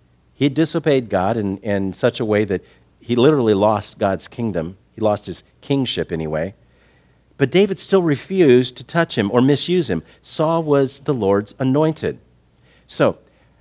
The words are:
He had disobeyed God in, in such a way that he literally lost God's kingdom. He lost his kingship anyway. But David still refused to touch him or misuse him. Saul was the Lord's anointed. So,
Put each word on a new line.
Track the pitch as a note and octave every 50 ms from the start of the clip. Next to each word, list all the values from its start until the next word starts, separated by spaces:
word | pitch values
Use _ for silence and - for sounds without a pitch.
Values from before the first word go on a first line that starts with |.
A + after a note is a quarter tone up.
| _ _ _ _ _ _ _
He | _ C3
had | C#3+ B2+
disobeyed | D3 E3 D#3 - E3 D3+ D#3+ C#3 C3+ A#2+ G2+
God | G2+ F#2 F2+ G2+ A#2
in, | A#2 G2+ G2 F#2+ -
in | - A2 G2+ G2 G2 F#2+ F2+
such | - - A#2+ - -
a | A#2+
way | G#2+ G#2+ G#2 G#2+
that | G2 F#2+ E2+ - _ _ _ _ _ _ _
he | _ - A#2+
literally | A#2+ A#2+ D3+ D#3 C#3 A#2 A2 G#2+
lost | F#2+ G2+ A2 A2 G2+ G2+ - - -
God's | A2 G2 F#2+ F2 - -
kingdom. | - - A#2 A2 F2+ E2+ D#2+ F2 F#2+ - _ _ _
He | -
lost | G#2+ G#2+ G#2 G2+ -
his | G2 E2+ - - _ _ _
kingship | - - C#3+ C#3 C3 A2+ - - D#2+ - F2
anyway. | D#2+ D#2+ D#2 D#2 D#2 E2 G2 - - _ _ _ _ _ _ _ _ _ _ _ _ _ _ _
But | - C#3+ C3
David | - F3+ G#3 G3 F#3+ -
still | - - G3 F#3+ F3
refused | D#3+ C#3+ B2 - - F#3+ F#3+ F3 C#3 B2 B2+ B2+ B2+ -
to | - -
touch | - - E3+ E3 - - B2
him | G2+ G2 A#2
or | B2 B2+
misuse | C#3 D3 C3 - - F3+ F#3 D3+ A#2
him. | F2+ E2 - - - _ _
Saul | - - - D#3 D#3+ E3 E3 D#3+
was | D3+ C#3+ C#3 C#3 B2+ - -
the | - - C#3+
Lord's | A#2+ G2+ F#2+ G2+ G2+ G#2+ - - -
anointed. | C3 C3 C3 D3 D#3 D#3+ D3+ - - E2 - - _ _ _ _ _ _ _ _ _ _ _ _ _
So, | _ - - D3 A2 F2 - _ _ _ _ _ _ _ _